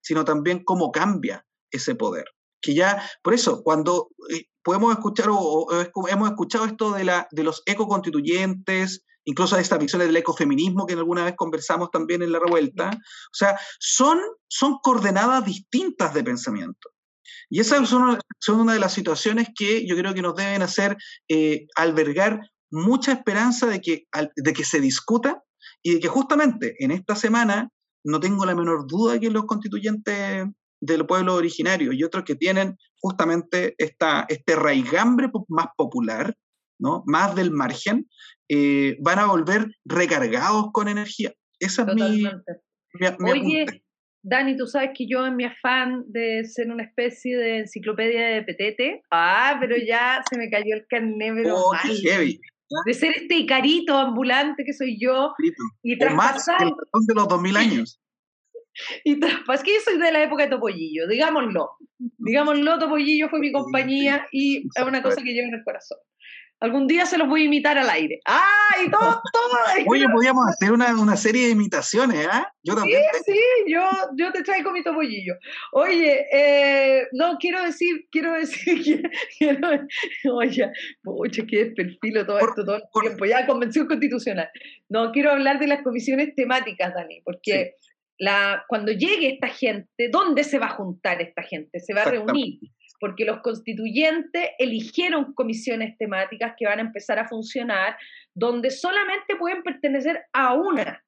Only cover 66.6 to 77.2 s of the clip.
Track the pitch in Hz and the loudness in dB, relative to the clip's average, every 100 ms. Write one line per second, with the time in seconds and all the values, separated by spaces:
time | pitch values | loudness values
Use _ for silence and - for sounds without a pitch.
66.6 | 226 262 269 339 349 349 302 311 302 294 | -2 0 2 2 2 2 2 2 4 2
67.6 | 294 294 254 165 156 165 - 254 392 415 | 2 2 2 2 -2 -4 0 4 6 6
68.6 | 415 381 359 415 466 466 - 466 480 494 | 4 4 2 4 4 2 0 0 2 2
69.6 | 453 381 185 262 269 226 254 262 233 170 | 2 2 4 4 4 4 4 4 2 2
70.6 | 196 233 240 226 214 202 220 226 247 220 | 2 4 4 4 4 4 2 2 4 4
71.6 | 208 208 - 208 262 160 156 220 370 _ | 4 0 0 2 2 2 2 0 -2 _
72.6 | 160 214 208 523 605 494 - 403 480 508 | -2 0 4 4 4 2 2 4 4 4
73.6 | 392 320 381 381 370 269 349 370 320 381 | 2 2 2 0 -2 -2 -2 -2 -2 -2
74.6 | 359 359 339 320 294 208 180 180 - - | -2 -4 -4 -2 -2 -4 -8 -10 -10 -14
75.6 | - - 349 349 320 277 285 277 285 285 | -2 2 4 4 4 2 2 4 6 6
76.6 | 277 277 269 262 247 254 | 6 4 4 4 2 0